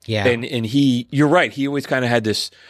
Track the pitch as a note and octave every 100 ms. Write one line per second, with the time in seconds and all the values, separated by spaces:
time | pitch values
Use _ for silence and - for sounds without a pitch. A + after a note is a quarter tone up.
0 | - G#2+ G#2 A#2 B2 B2 A2+ C3+ C#3 A#2+
1 | B2 C#3 D3 F3 C#3 C3+ C#3 C#3+ C3 C3+
2 | B2 A#2+ G#2+ G#2 - - -